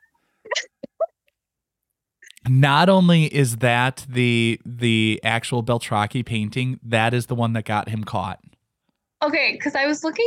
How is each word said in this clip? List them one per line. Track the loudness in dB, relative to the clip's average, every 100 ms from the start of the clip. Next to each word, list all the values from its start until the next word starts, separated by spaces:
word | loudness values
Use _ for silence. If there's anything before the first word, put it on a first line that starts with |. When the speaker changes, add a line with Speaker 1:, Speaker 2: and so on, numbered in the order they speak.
| _ _ _ _ -10 -10 -10 _ -20
Speaker 1:
<laughs> | _ -8 _ _ _ _ _ _ _ _ _ _ _ -20 -8 2
Not | 4 4 4 4
only | 6 6 4
is | 4 2 0 2
that | 2 2 0 -2 -6
the, | 0 2 2 2 -2
the | -8 -2 0 2 2 0
actual | -2 -2 -2 -4
Beltracchi | -2 -4 -2 -2 -2 -4
painting, | -4 -4 -4 -4 -6 -8
that | -2 0 2
is | 0 -2
the |
one | -2 -2
that | -2
got | -2 -4 -4
him | -8
caught. | -6 -6 -8 -10 -18 _ _ _ _ _ _ _
Speaker 2:
Okay, | -2 0 -2 -4
'cause | -6
I | -2 -2
was | -2
looking | -4 -2